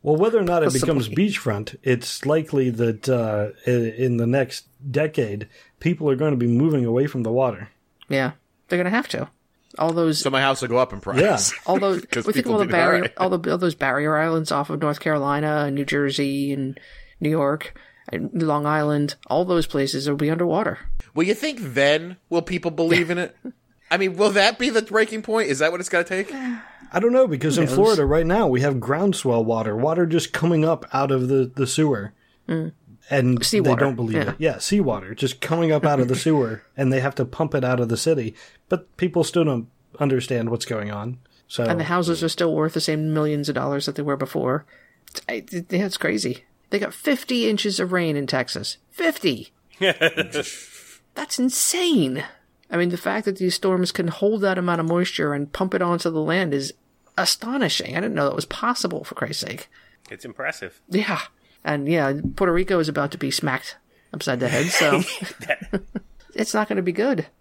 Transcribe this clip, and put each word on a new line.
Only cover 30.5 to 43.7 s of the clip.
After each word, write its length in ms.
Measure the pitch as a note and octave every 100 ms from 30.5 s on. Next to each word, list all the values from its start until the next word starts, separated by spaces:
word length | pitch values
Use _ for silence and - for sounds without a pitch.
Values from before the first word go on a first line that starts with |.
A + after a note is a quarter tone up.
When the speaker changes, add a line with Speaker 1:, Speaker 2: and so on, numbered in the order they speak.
| E3 D#3
Speaker 1:
up 220 | D#3+ -
out 200 | C3+ C3+
of 160 | C3+ B2+
the, 240 | C3+ B2+ C3+
the 120 | B2+
sewer. 460 | - D#3 A#2+ G2+ _ _ _ -
Speaker 2:
Mm. 240 | E3 D#3+ - - - -
Speaker 1:
And 340 | C#3+ B2+ A#2+ -
Speaker 2:
Seawater. 300 | G#3 C3+ B2
Speaker 1:
they 40 |
don't 160 | C#3 A#2+
believe 200 | A2+ A2
Speaker 2:
Yeah. 120 | A#2+
Speaker 1:
it. 40 | D3+
Yeah, 180 | D#3 -
seawater 560 | - G3+ D3+ G#2+ F#2+
just 260 | G#2+ C3+ -
coming 320 | - E3 E3
up 140 | D3+ D#3
out 140 | C#3+
of 80 | B2
the 80 | B2+
Speaker 2:
<laughs> 100 | E3
Speaker 1:
sewer, 360 | D#3 A#2 A2 _ -
and 160 | C3+
they 80 | C3
have 140 | C3+ C3+
to 100 | B2+
pump 280 | - D#3
it 100 | D3
out 160 | B2+ B2+
of 100 | A#2
the 80 | A2+
city. 360 | D#3+ D3+ A2 - - _ _
But 280 | F#3 - -
people 260 | F#3 E3+
still 200 | D#3 F3
don't 240 | D#3 B2 A#2 _ _ -
understand 500 | C#3+ C3 B2 B2 A#2
what's 160 | A#2 -
going 240 | A2+ G#2
on. 300 | G#2 A2+ B2+ _ _ _
So 160 | -
Speaker 2:
And 160 | A#2 E3+
the 40 |
houses 400 | D#3 F3+ E3+ E3
are 60 | E3
still 260 | - E3+ D#3
worth 180 | D#3
the 80 | D#3+
same 320 | D#3+ D#3 D#3
millions 360 | D3+ D3+ D3 C#3+
of 60 | C3
dollars 300 | C3+